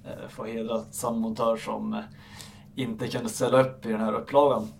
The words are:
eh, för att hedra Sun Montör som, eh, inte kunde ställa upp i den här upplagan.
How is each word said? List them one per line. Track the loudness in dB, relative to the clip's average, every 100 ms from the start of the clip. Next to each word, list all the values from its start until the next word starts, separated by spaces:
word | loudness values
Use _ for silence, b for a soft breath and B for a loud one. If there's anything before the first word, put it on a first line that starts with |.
eh, | -12 -12 -12
för | -10
att | -6
hedra | -4 -2 -2 -2
Sun | -4 -2 0
Montör | 0 2 2 2
som, | -2 -4 -2
eh, | -4 -6 B B B B B B
inte | -6 -4 -2 -4
kunde | -2 -4
ställa | 0 4 6
upp | 4 0 -4
i |
den | 0
här | 0
upplagan. | -2 4 6 6 4 -2